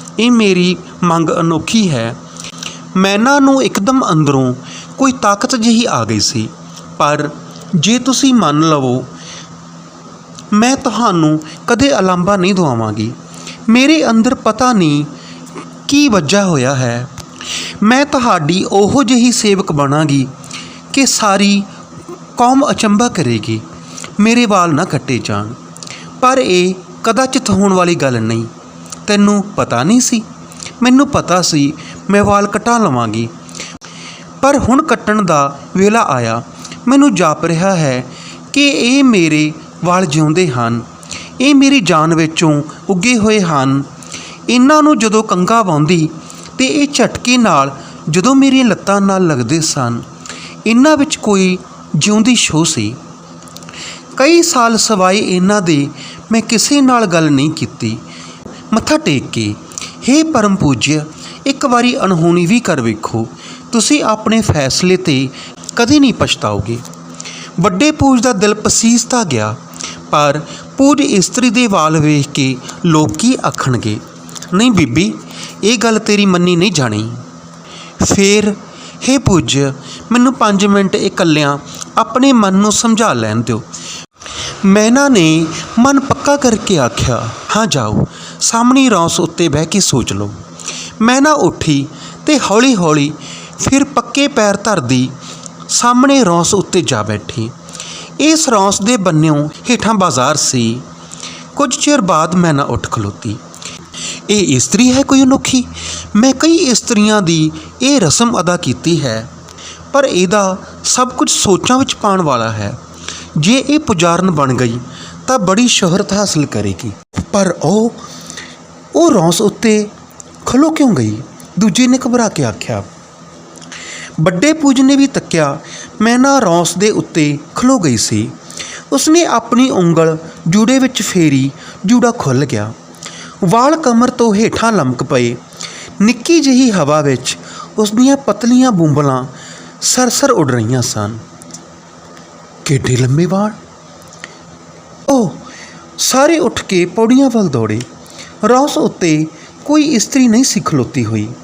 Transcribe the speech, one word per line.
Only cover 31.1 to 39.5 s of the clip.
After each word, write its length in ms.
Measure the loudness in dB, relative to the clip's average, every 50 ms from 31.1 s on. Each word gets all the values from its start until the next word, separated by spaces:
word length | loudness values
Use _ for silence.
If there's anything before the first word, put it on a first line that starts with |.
| 0 -2 -2 0 0 0
ਸੀ 320 | 0 0 0 0 0 0 -2 -6 -12 -16 -16 -10 -4 0
ਮੈਂ 140 | 2 2 2
ਵਾਲ 240 | 2 2 2 0
ਕਟਾ 300 | -2 -4 -4 -2 0 0
ਲਵਾਂਗੀ, 520 | 2 2 0 0 0 -2 -2 -2 -4 -6 -6 -8 -14 -20 -18 -16 -16 -16 -16 -16 -18 -20 -20 -20 -18 -18 -18 -18 -20 -20 -20 -6 0
ਪਰ 160 | 2 2 2
ਹੁਣ 260 | 2 2 2 2 2 2
ਕੱਟਣ 420 | 0 -2 -2 -2 -2 0 0 2
ਦਾ 340 | 2 2 2 2 0 -4 -8 -12 -6 0
ਵੇਲਾ 260 | 2 2 4 4 2 0
ਆਇਆ। 400 | 0 0 -2 -2 -2 -2 -4 -6 -10 -16 -20 -18 -18 -14 -6 -2
ਮੈਨੂੰ 280 | 2 4 4 4 4 4
ਜਾਪ 300 | 2 2 0 0 0 -2
ਰਿਹਾ 300 | -2 0 0 0 0 0
ਹੈ 300 | 0 0 0 0 -2 -6 -8 -14 -18 -18 -18 -18 -20 -10 -4 0
ਕਿ 160 | 2 2 2
ਇਹ 340 | 2 0 0 2 4 4 4
ਮੇਰੇ 500 | 4 4 4 4 2 2 2 0 0